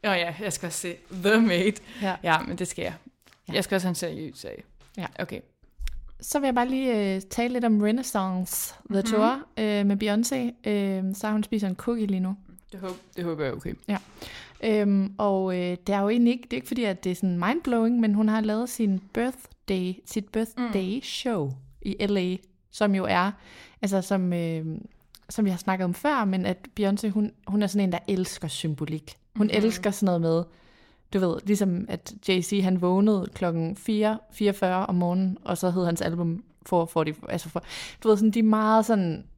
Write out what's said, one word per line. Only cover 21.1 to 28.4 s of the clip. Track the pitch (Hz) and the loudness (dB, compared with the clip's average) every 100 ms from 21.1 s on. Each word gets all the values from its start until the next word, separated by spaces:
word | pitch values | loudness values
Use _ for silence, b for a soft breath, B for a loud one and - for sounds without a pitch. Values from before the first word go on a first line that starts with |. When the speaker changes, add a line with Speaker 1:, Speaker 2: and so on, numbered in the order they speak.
| - 254 208 143 131 - - | -6 -2 -2 -2 -6 -14 -10
Speaker 2:
i | 202 196 202 | -8 -2 0
L | 202 | 0
A, | 180 185 _ _ _ | 0 -4 _ _ _
som | - 208 | -2 2
jo | 196 185 | 2 2
er, | 180 190 202 B B B B | 2 2 -4 B B B B
altså | 202 196 | 0 0
som, | 180 196 180 | 0 0 0
øh, | 175 170 160 160 160 - _ _ - - | 0 -2 -4 -6 -8 -12 _ _ -20 -10
som | - | 0
vi | 202 | 0
har | 180 | 0
snakket | - 185 | -2 0
om | 185 | 0
før, | 180 294 277 | 0 0 2
men | 202 190 185 | 2 0 0
at | 180 - - | -4 -8 0
Beyoncé, | 202 202 214 | 2 2 0
hun, | 202 208 - - | 0 -2 -4 -2
hun | 202 | 0
er | 202 | 2
sådan | 202 196 | 2 2
en, | |
der | 175 - | 0 0
elsker | 190 185 - | 0 -2 -4